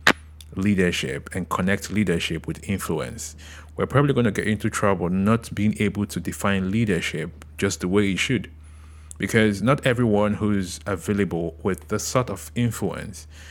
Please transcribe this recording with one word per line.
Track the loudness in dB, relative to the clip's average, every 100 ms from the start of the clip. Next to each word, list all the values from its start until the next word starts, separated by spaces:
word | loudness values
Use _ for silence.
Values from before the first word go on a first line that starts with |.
| 0 0 -4 -20 -10 -2
leadership | 2 4 4 2 -4 -6 -6 -6
and | -4
connect | 0 2 0 0
leadership | -2 0 0 -2 -6 -6
with | -8 -6
influence, | -6 -4 -4 -4 -8 -12 -14 -18 -20 -12 -6
we're | 0
probably | 4 4
gonna | 4 2
get | 0 0
into | 0 -2
trouble | 0 2 2 0
not | 2 2 2 0
being | 0 0 2
able | 0 0 -2
to | -4
define | -6 -2 0 0 0
leadership | 0 2 0 -2 -4 -6 -10 -16 -2
just | -2 0
the | 2
way | 2 2
it | 2
should. | 0 -2 -4 -14 -20 -20 -20 -20 -16 -6
Because | 2 4 4 4
not | 2 4 2
everyone | 2 4 4 4 2
who's | 0 0 -2 -6 -6
available | -4 0 0 2 0 -4 -4
with | -2 -4 -4
this | -4
sort | 0 0 0
of | -4 -6 -2
influence | -2 0 -4 -4 -8 -12 -16 -18 -18